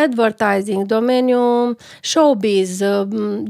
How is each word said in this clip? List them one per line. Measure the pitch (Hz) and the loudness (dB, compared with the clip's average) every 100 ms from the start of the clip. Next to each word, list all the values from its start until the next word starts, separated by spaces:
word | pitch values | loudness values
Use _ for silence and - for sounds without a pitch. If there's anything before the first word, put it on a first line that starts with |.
advertising, | 302 240 226 208 214 196 202 196 196 | 0 0 0 0 0 0 -2 -4 -2
domeniul | 220 233 254 254 247 240 240 240 233 - - | 0 0 2 2 2 2 0 -2 -4 -12 -16
showbiz, | - 320 302 240 208 196 185 185 | -4 2 4 4 2 0 0 -2
uh, | 202 202 196 | -2 0 -2
m, | 214 208 202 226 | -4 -4 -6 -4